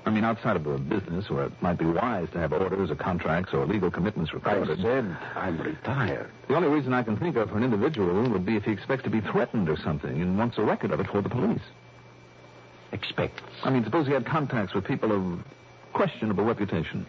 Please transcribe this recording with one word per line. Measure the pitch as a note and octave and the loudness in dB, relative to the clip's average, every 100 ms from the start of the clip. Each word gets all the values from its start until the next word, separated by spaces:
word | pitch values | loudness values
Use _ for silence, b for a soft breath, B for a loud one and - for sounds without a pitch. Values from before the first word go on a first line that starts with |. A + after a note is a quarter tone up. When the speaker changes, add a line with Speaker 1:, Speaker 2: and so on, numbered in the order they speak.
Speaker 1:
I | A2 | 2
mean, | G#2+ | 2
outside | A2+ A2 A#2+ F#2 | 2 2 0 0
of | D2+ | 0
a | C#2 | -2
business | C#2 G#2 F2+ F2 G#2 | 0 -2 -2 -6 -2
where | C#2 | -2
it | C2+ - | -2 -2
might | F2+ F2 | -2 2
be | |
wise | E2 E2+ A#2+ G#2 D#2+ | 2 2 0 -2 -4
to | F2 | -2
have | D#2 | 0
orders | D2+ F#2+ F#2+ F#2 | 2 2 2 0
or | D2 | 0
contracts | - F2 - E2 F#2 | 0 0 0 0 0
or | D#2 D2+ | 0 2
legal | G#2 F2 | 2 2
commitments | F2+ F#2+ - D#2+ | 2 0 0 -4
recorded. | - - G#2 D2+ D#2+ | -2 0 0 0 0
Speaker 2:
I | |
said | G#2+ C3+ G#2+ D2+ - - | 2 2 0 -6 -8 -4
I'm | - E2 | -2 -2
retired. | D2 D#2 - C3+ G2 C2 - - - | -4 -4 -2 0 0 -2 -8 -14 0
Speaker 1:
The | D3 | 2
only | E3 | 4
reason | D3+ B2+ | 2 2
I | B2+ | 0
can | A2+ G#2 | 0 0
think | F3 B2+ | 0 0
of | G#2 | 0
for | G#2+ | 0
an | |
individual | B2+ G#2 C3+ C#3+ F2+ F#2 B2+ | 2 2 2 2 2 4 2
would | G2 | 2
be | F#2 A2 | 2 0
if | |
he | A2 | 0
expects | G2+ - C3+ | -2 0 -2
to | - | 0
be | A2 | 0
threatened | G#2 F#3+ - A#2 E2 | 2 0 0 0 0
or | D2+ | 0
something | - D2 D2 | -2 -4 -4
and | C2+ F2+ F#2+ | -2 0 2
wants | A#2+ A#2 | 0 2
a | |
record | A2+ F#3 G#2+ | 0 0 0
of | D2+ | -2
it | F#2+ | 0
for | G2+ | 0
the | G2+ | 0
police. | - G3 - - - - - - - - - - - - - - | 0 0 0 -6 -20 -20 -20 -20 -20 -20 -20 -20 -20 -20 -20 -12
Speaker 2:
Expects? | G#2 - - - - - - | -8 -6 -2 -4 -4 -16 -4
Speaker 1:
I | C3+ | 0
mean, | C3 | 2
suppose | G#2+ E3 C#3 | 2 2 2
he | |
had | C#3 A#2 | 0 0
contacts | D#3 C3+ B2 F#2+ | -2 0 -2 0
with | G2+ | -2
people | F#2 C#3 A2 | -2 0 2
of | G#2 F#2 E2+ - - - - - | 2 0 -4 -10 -18 -20 -20 -8
questionable | - G3 - A2 F#2+ | 0 0 0 0 2
reputation. | G#2+ A2+ G2 F#2+ D#2 - | 2 2 0 -2 -2 -6